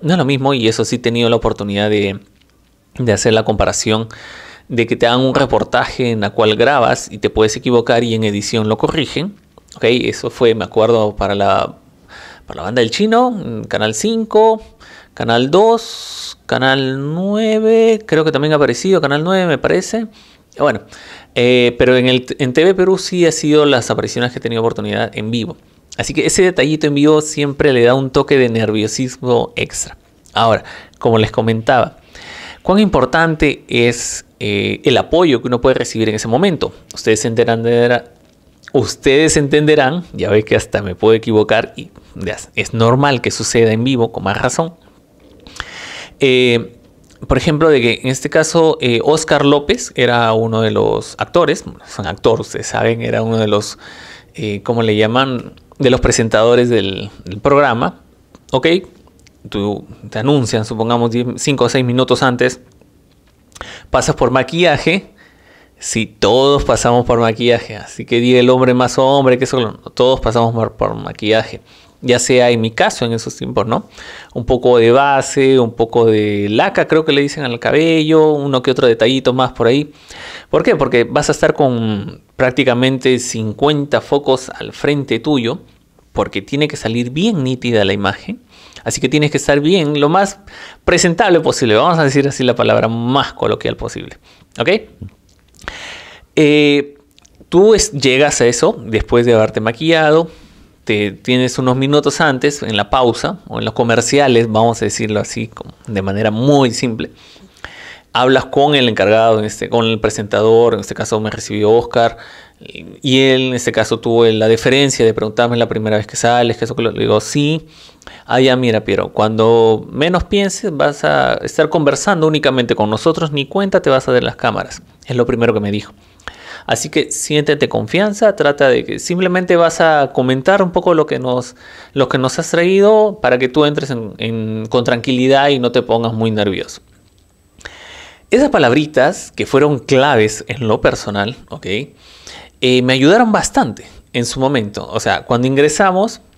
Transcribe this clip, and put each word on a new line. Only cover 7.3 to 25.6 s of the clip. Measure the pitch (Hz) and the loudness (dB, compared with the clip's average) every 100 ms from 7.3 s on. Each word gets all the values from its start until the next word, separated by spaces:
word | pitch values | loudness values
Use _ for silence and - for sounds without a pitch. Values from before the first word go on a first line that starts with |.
puedes | - 110 - | 0 0 0
equivocar | 135 120 117 120 | 0 0 2 0
y | 120 | 0
en | 110 | -2
edición | 110 101 101 117 107 | -2 -2 -4 -4 -2
lo | 107 | -2
corrigen. | 151 165 127 - 185 - _ _ _ - | -2 -4 -6 -6 -8 -10 _ _ _ -4
Ok, | |
eso | 113 123 117 - 120 | 0 0 -2 -6 -8
fue, | - 120 110 | 0 2 2
me | |
acuerdo, | 90 113 110 117 107 | -2 0 2 2 0
para | 101 101 101 | -2 -4 0
la, | 98 98 - - _ _ _ - - - - | 0 0 -2 -8 _ _ _ -20 -20 -20 -18
para | - | -12
la | |
banda | 87 123 | -4 -2
del | 113 | 0
Chino, | - 214 226 254 214 123 113 110 | 0 0 2 0 -2 -8 -10 -6
Canal | - 107 | -4 -2
cinco, | - 214 226 220 214 220 220 - _ - - - | -2 -4 -4 0 2 4 2 -4 _ -20 -20 -18
Canal | - 117 117 135 | -8 -2 0 2
dos, | 175 220 233 - - - - - - - | 2 4 2 -2 -16 -16 -16 -16 -16 -6
Canal | 120 131 135 131 135 143 | -2 0 0 0 -4 -6
nueve, | 160 196 208 220 220 220 226 226 220 220 | -4 -2 -2 0 0 2 4 4 2 0
creo | 156 | 0
que | 160 | 2
también | 139 151 | 0 2
ha | 151 | 2
aparecido, | 135 120 185 185 | 2 0 0 2
Canal | 143 147 | 2 0
nueve | 165 190 180 | 0 0 0
me | 139 | 0
parece. | - 165 185 220 220 - - _ _ - | 0 -2 -2 -6 -6 -12 -20 _ _ -4
Bueno, | 143 - - - - - - | -2 -2 -8 -20 -20 -20 -8
eh, | - 123 127 120 120 | 0 4 4 4 2
pero | 127 127 | 4 4
en | 127 | 2
el, | 127 127 - | 0 -2 -4
en | 131 | -2
T | 127 | 2
V | 175 | 2
Perú | 190 185 185 | 2 2 0
sí | - 180 165 | -2 0 0
ha | |
sido | 160 156 151 147 | 0 2 2 4
las | 127 - | 2 0
apariciones | 113 110 - 123 | -4 -4 -4 -4
que | 127 | -4
he | |
tenido | 117 117 | -6 -2
oportunidad | 113 110 107 104 110 | -2 -4 -4 -4 -4
en | 113 107 | -6 -6
vivo. | 117 95 - | -6 -6 -10